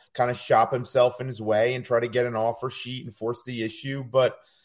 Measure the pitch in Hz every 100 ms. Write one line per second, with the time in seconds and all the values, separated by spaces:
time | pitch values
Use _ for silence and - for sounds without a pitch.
0 | _ - 123 117 - 120 117 127 123 131
1 | 123 123 131 110 107 107 120 127 123 117
2 | 120 120 123 113 113 117 127 - 120 127
3 | 117 - 113 120 - 120 113 - 135 139
4 | 123 131 123 - _ _